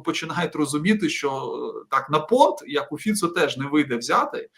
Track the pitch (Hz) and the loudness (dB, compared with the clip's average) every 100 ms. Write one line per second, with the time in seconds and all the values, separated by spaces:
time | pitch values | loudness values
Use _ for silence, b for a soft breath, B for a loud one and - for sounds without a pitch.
0 | 127 160 - - 170 - 147 147 165 214 | -2 -4 -4 -2 -2 0 0 2 2 2
1 | 170 - 143 135 127 120 123 110 104 131 | 2 0 -2 -4 -6 -6 -8 -10 -4 -2
2 | - 151 156 247 302 - - 143 - 147 | 0 -2 2 6 6 4 -4 -4 -4 -4
3 | 214 214 170 175 143 131 139 151 135 120 | -2 0 0 2 0 0 0 2 2 0
4 | 120 190 294 - - | 0 0 0 -4 -10